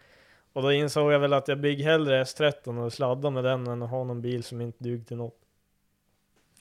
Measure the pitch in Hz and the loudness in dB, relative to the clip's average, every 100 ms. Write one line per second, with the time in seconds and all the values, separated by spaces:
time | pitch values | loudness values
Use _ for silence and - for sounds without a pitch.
0 | _ _ _ _ _ 143 135 143 147 151 | _ _ _ _ _ -2 2 2 2 2
1 | 147 147 143 139 135 143 143 139 147 160 | 4 4 4 2 2 0 0 0 2 2
2 | 147 131 127 - 151 143 - 120 120 - | 4 2 0 0 0 0 -8 -6 -6 -2
3 | 135 131 147 135 127 131 123 120 117 127 | 0 0 0 0 0 0 -2 -6 -4 -4
4 | 127 120 120 123 117 120 120 - 120 120 | -4 -4 -4 -4 -6 -8 -8 -8 -6 -6
5 | 113 120 117 - _ _ _ _ _ _ | -8 -10 -10 -12 _ _ _ _ _ _
6 | _ _ _ _ _ _ | _ _ _ _ _ _